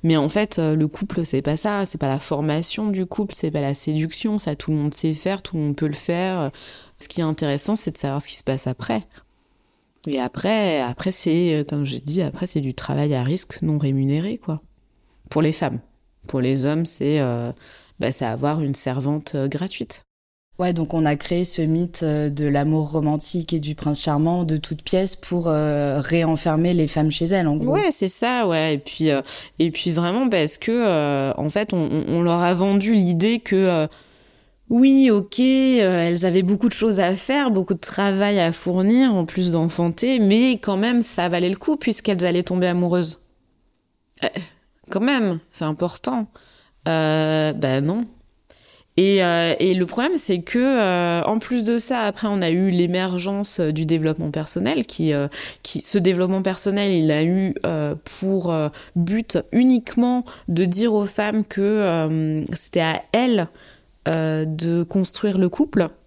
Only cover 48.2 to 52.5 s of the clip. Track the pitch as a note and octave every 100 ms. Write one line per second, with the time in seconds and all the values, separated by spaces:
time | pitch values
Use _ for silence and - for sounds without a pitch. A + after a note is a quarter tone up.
48.2 | _ _ _ - - - _ - F#3+ G3
49.2 | F3+ E3+ E3+ - F#3 F#3 F3+ - C4+ F4
50.2 | - F3+ E3 A#3+ C4 C4 G3+ F3+ F3 E3+
51.2 | - A3 - B3 A3 A#3 - B3 G#3+ G#3
52.2 | A3 G3+ E3+